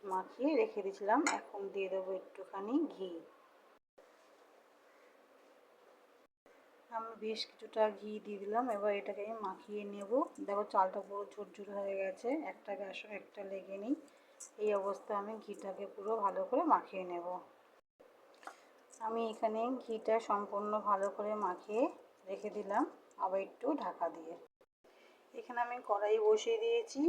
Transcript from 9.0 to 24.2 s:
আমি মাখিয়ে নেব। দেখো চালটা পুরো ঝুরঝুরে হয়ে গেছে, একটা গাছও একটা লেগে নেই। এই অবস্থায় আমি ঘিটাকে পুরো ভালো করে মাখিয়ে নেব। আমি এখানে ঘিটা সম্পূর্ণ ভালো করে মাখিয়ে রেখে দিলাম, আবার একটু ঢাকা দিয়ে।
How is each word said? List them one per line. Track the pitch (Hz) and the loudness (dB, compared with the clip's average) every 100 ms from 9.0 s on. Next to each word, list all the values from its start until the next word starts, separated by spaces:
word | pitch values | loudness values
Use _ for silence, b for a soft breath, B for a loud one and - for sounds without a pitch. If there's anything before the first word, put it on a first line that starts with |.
| 202 202 208 | -2 -6 -6
আমি | 226 196 | -6 -6
মাখিয়ে | 190 - 208 202 | -8 -8 -8 -8
নেব। | 202 196 247 330 - 196 | -8 0 2 0 -4 -4
দেখো | 202 208 | -2 2
চালটা | 208 190 196 190 | 4 4 0 -8
পুরো | 202 196 | -8 -8
ঝুরঝুরে | - 196 196 202 202 | -10 -14 -12 -8 -4
হয়ে | 196 196 | -2 -2
গেছে, | 190 185 233 311 196 | -2 -2 -2 -2 -4
একটা | - - 196 | -10 -8 -6
গাছও | 196 185 208 202 | -6 -8 -10 -12
একটা | - - 196 | -12 -12 -8
লেগে | 190 185 196 | -8 -8 -10
নেই। | 214 311 - B B B - - | -4 -4 -4 B B B -18 -2
এই | 214 202 | 2 2
অবস্থায় | 196 196 - 208 | 0 -4 -4 -4
আমি | 202 220 208 | -2 -8 -10
ঘিটাকে | 196 196 185 202 - | -10 -8 -8 -8 -6
পুরো | 196 226 | -2 2
ভালো | 202 185 185 | 2 0 2
করে | 254 339 | 4 6
মাখিয়ে | 226 - 190 180 | 6 4 -8 -6
নেব। | 175 175 180 - - - _ _ _ - _ - B B B B B _ - 220 | -6 -4 -8 -10 -20 -20 _ _ _ -20 _ -20 B B B B B _ -8 -2
আমি | 226 226 | 0 -2
এখানে | 220 226 220 233 254 | 0 0 2 0 -2
ঘিটা | - 220 - 220 226 | -4 -2 4 4 4
সম্পূর্ণ | 202 202 202 208 214 208 | 0 2 -2 0 0 4
ভালো | 196 196 - | 4 2 -2
করে | 208 214 196 | -2 0 0
মাখিয়ে | 180 - 214 311 - - _ 190 | -2 -2 2 2 0 -20 _ -10
রেখে | 202 208 208 | -8 -6 -6
দিলাম, | 196 208 330 - - - | 0 0 0 -4 -20 -4
আবার | 190 190 190 | 0 0 -2
একটু | - - 311 | -4 -2 0
ঢাকা | 180 - 170 | -2 -2 -4
দিয়ে। | 160 | -4